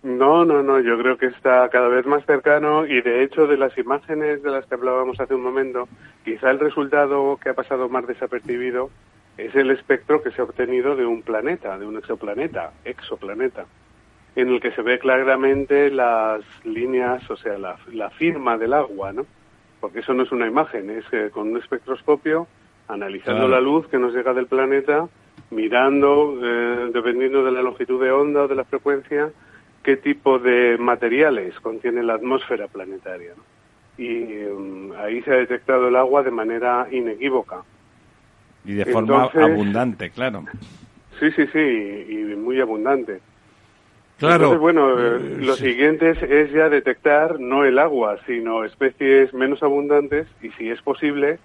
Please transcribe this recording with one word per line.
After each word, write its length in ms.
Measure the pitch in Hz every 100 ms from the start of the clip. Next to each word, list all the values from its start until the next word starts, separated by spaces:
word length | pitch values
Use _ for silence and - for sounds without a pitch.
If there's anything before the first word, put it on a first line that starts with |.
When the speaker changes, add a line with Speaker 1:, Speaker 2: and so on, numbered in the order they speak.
Speaker 1:
No, 420 | 135 127 135 165 170
no, 160 | 147
no, 180 | 139 135
yo 180 | 117 117
creo 180 | 123 123
que 100 | 127
está 400 | 123 135 127 127
cada 180 | 123 123
vez 180 | 123 127
más 180 | 147 -
cercano 600 | 143 151 147 151 151 156
y 160 | 131
de 220 | 120 120
hecho 240 | 135 - 151
de 100 | 143
las 180 | 135 127
imágenes 680 | 120 139 - 156 151 147
de 80 | 143
las 140 | 135 131
que 100 | 123
hablábamos 440 | 127 127 127 120
hace 140 | 123
un 80 | 135
momento, 460 | 127 131 135 123 120 - - _
quizá 280 | - 143 131
el 80 | 135
resultado 800 | 151 147 139 147 143 143 139 139
que 80 | 117
ha 40 | 110
pasado 340 | 123 131 127
más 160 | 127 120
desapercibido 840 | 123 123 123 - 123 127 123 135 _ _ _ _ -
es 160 | 113 135
el 160 | 131
espectro 500 | 131 - 135 - -
que 100 | 131
se 100 | -
ha 20 | 113
obtenido 500 | - 127 127 127 139
de 100 | 117
un 140 | 113
planeta, 540 | 110 110 127 175 104 95
de 60 | 104
un 100 | 110
exoplaneta, 760 | - 110 107 107 160 117 82 _ 120
exoplaneta, 800 | 123 - 107 98 104 127 - 92 _ _ _ _ _ _ -
en 140 | 127
el 120 | 123
que 100 | 120
se 80 | 120
ve 160 | 113 123
claramente 920 | 131 131 135 131 135 135 139 143 143
las 520 | 135 123 113 110 107 104 -
líneas, 640 | 117 110 127 127 123 123 -
o 40 | 110
sea, 220 | 117 101
la, 180 | 95 90 -
la 180 | 113 101
firma 460 | - 165 160 127 113
del 160 | 113
agua, 380 | 143 139 98 98
¿no? 140 | 98 107 _ _ _ _ _
Porque 180 | 104 113
eso 140 | 113
no 100 | 127
es 80 | 127
una 160 | 123 117
imagen, 420 | 127 156 117 98
es, 140 | 113 -
eh, 200 | 117 107
con 160 | 110 107
un 80 | 117
espectroscopio, 880 | - 131 - 131 - 143 160 160 170 _ _ _ _
analizando 600 | 104 98 98 - 110 127
Speaker 2:
Claro. 60 | 131
Speaker 1:
la 40 |
luz 280 | 131 156 -
que 100 | 131
nos 160 | 123
llega 200 | 123 123
del 120 | 127 127
planeta, 640 | 131 131 139 139 147 165 _ _ - -
mirando, 880 | 110 110 120 135 139 143 143 151 131
eh, 500 | 120 117 120 120 120
dependiendo 500 | 120 117 120 131 139
de 80 | 131
la 100 | 127
longitud 360 | 127 123 127 127
de 100 | 131
onda 320 | 131 147 143
o 40 | 139
de 80 | 135
la 80 |
frecuencia, 680 | 127 135 143 139 - 147 151 - _ - _ _
qué 140 | - 135
tipo 420 | 143 143 139 131
de 380 | 123 123 123 117
materiales 800 | 120 120 120 123 151 117 92 -
contiene 440 | - 113 123 117
la 100 | 117 110
atmósfera 520 | 123 123 - 113 101
planetaria, 680 | 101 95 95 95 90 87 87
¿no? 80 | _ _ _ _ _ -
Y, 100 | 123 117 110
em, 580 | 107 104 98 98 95 98
ahí 280 | 98 104 120
se 80 | 120
ha 40 | 127
detectado 540 | 120 123 - 127 123
el 60 | 127
agua 260 | 131 143
de 80 | 131
manera 560 | 120 110 117 123 123 123
inequívoca. 760 | 127 117 107 135 131 104 90 95 _ _ _ _ _ _ _ _ _ -
Speaker 2:
Y 80 |
de 120 | 101 -
forma 400 | 117 110 139 131
Speaker 1:
Entonces 160 | 160
Speaker 2:
abundante, 680 | - 104 101 104 123 104 95
claro. 340 | - 127 101 78 107 - - - _ _ -
Speaker 1:
Sí, 100 | 160
sí, 140 | 156 147
sí, 60 | 156 151 113 101 101 101
y, 220 | 107 107
y 40 | 101
muy 240 | 113 131
abundante. 600 | 120 110 117 135 110 95 _ _ _ _ _ _ _ _ _ _
Speaker 3:
Claro. 280 | 147 170 156 160
Speaker 1:
Entonces, 40 |
bueno, 400 | 160 165 139 127
eh, 180 | 120 120
Speaker 3:
Eh, 160 | - - 131
Speaker 1:
lo 80 | 127
Speaker 3:
sí. 100 | 135
Speaker 1:
siguiente 440 | 120 147 156 165
es, 140 | 165
es 280 | - 143 151
ya 160 | 147 160
detectar 680 | 143 135 123 156 147 160 156
no 240 | 123 135
el 140 | 139 127
agua, 400 | 160 139 107 104 -
sino 380 | 120 113 113
especies 720 | 110 - 131 - 135 135 131 131
menos 260 | 131 143
abundantes 640 | 147 143 143 147 143 147 160 _
y, 80 | 113
si 180 | - 113
es 100 | 117
posible 560 | - 135 147 143 143 165